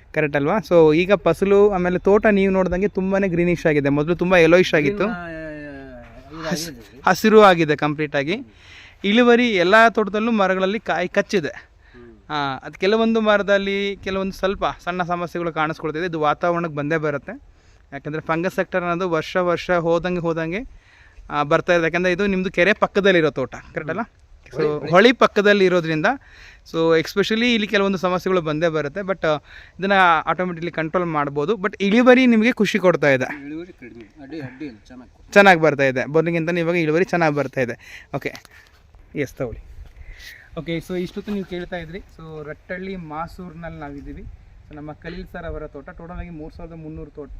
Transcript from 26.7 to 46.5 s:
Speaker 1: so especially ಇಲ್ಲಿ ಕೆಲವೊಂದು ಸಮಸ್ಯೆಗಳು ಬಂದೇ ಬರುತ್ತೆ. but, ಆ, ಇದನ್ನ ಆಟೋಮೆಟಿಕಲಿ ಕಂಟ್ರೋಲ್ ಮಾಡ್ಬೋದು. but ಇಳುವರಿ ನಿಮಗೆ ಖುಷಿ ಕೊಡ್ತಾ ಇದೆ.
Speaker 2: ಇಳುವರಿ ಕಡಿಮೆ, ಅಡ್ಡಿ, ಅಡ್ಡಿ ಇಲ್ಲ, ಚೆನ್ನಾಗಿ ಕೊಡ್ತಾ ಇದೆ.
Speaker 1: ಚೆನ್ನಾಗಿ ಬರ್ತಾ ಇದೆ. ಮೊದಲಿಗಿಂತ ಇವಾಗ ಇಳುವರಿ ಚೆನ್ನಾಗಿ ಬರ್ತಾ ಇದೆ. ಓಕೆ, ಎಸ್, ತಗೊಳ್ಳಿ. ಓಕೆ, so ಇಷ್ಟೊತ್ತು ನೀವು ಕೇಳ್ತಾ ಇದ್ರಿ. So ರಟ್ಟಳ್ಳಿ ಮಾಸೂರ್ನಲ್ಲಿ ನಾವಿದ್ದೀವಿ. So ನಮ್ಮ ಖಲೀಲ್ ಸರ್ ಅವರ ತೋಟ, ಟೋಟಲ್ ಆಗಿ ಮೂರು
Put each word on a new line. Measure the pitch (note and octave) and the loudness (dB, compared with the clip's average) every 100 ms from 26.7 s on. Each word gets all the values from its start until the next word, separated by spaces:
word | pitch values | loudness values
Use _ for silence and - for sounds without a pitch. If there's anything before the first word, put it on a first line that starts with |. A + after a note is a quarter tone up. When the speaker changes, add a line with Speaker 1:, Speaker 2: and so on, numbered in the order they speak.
Speaker 1:
so | D#3+ E3 E3 | -2 2 2
especially | D#3 G3+ F#3+ A3 A#3+ | 0 -2 -2 0 0
ಇಲ್ಲಿ | A3+ G#3 | 0 0
ಕೆಲವೊಂದು | G#3 G3 F#3 | 0 0 -2
ಸಮಸ್ಯೆಗಳು | F3+ F3+ F#3 F#3 | -2 -2 0 -2
ಬಂದೇ | D#3 D3+ E3+ | -2 -2 -2
ಬರುತ್ತೆ. | D#3 C#3+ F#3+ | -2 -4 -6
but, | F#3+ F#3+ D#3+ | -8 -4 -2
ಆ, | D3+ - - - - | -2 -6 -20 -20 -8
ಇದನ್ನ | G3 G3 F3+ D#3 D3+ | 0 4 4 4 0
ಆಟೋಮೆಟಿಕಲಿ | D#3+ F3+ E3 E3+ | -4 -4 -6 -8
ಕಂಟ್ರೋಲ್ | E3 D#3 F#3 F3 | -6 -4 -2 -2
ಮಾಡ್ಬೋದು. | D3+ C#3+ C#3+ D3 | -2 -4 -4 -4
but | G#3+ G3 - | -2 -4 -2
ಇಳುವರಿ | G3 A3+ B3 B3 B3+ | 2 4 6 6 6
ನಿಮಗೆ | A3+ A3+ | 4 2
ಖುಷಿ | - G3+ G#3 | 2 0 2
ಕೊಡ್ತಾ | F3+ D#3+ D3 | 2 2 2
ಇದೆ. | C3 B2+ D3 C#3+ | 2 -2 -10 -14
Speaker 2:
ಇಳುವರಿ | D#3 F3+ | -14 -16
ಕಡಿಮೆ, | - B2 A#2 G#2 D#3 | -18 -20 -20 -20 -20
ಅಡ್ಡಿ, | C3+ D#3+ | -16 -14
ಅಡ್ಡಿ | C3 - D3+ | -14 -12 -14
ಇಲ್ಲ, | G#2+ - | -16 -20
ಚೆನ್ನಾಗಿ | B2+ A#2+ | -20 -20
ಕೊಡ್ತಾ | _ - | _ 2
ಇದೆ. | |
Speaker 1:
ಚೆನ್ನಾಗಿ | G3+ G3 E3+ | 6 8 6
ಬರ್ತಾ | D#3 C#3 | 4 4
ಇದೆ. | C3+ B2+ | 2 0
ಮೊದಲಿಗಿಂತ | A#2 D#3 E3 E3+ D#3+ | 0 0 0 -2 -2
ಇವಾಗ | F3 E3 F3 | -2 -2 0
ಇಳುವರಿ | D#3 D#3+ | 0 0
ಚೆನ್ನಾಗಿ | F#3+ F3 D#3+ | 0 0 0
ಬರ್ತಾ | C#3+ C3 - | 0 -4 -4
ಇದೆ. | A#2+ A#2 - - - C#3 | -4 -6 -16 -20 -12 -10
ಓಕೆ, | C3+ - - - - _ _ - - | -8 -12 -18 -20 -20 _ _ -20 -12
ಎಸ್, | D3+ C3 | -8 -8
ತಗೊಳ್ಳಿ. | - B2 - - - - - - - - - - - | -8 -10 -10 -16 -20 -20 -20 -20 -20 -20 -20 -18 -14
ಓಕೆ, | D#3 E3 | -8 -8
so | - F3+ | -6 -8
ಇಷ್ಟೊತ್ತು | F3+ G3+ G#3 | -8 -8 -8
ನೀವು | G3+ | -8
ಕೇಳ್ತಾ | F#3 F3+ F3 F3 | -8 -10 -10 -12
ಇದ್ರಿ. | D#3+ F#3 | -12 -16
So | - - D#3+ D#3 D3 | -18 -20 -18 -14 -14
ರಟ್ಟಳ್ಳಿ | D3+ - F#3 F#3+ F#3+ | -16 -14 -12 -10 -12
ಮಾಸೂರ್ನಲ್ಲಿ | D#3+ D3+ E3 - F3+ D#3+ E3 D#3+ | -10 -10 -10 -12 -16 -14 -14 -14
ನಾವಿದ್ದೀವಿ. | C#3+ C#3+ C#3 C#3+ A3+ - - - - | -14 -14 -14 -16 -16 -20 -20 -20 -20
So | D3+ | -18
ನಮ್ಮ | D3+ | -16
ಖಲೀಲ್ | D3 E3+ F3 F3 | -16 -14 -14 -14
ಸರ್ | F3+ | -14
ಅವರ | E3 D#3 D3+ | -12 -10 -12
ತೋಟ, | C#3+ C3+ | -16 -18
ಟೋಟಲ್ | D#3 E3+ F3 | -18 -14 -14
ಆಗಿ | F3 | -12
ಮೂರು | D#3+ D#3+ | -14 -16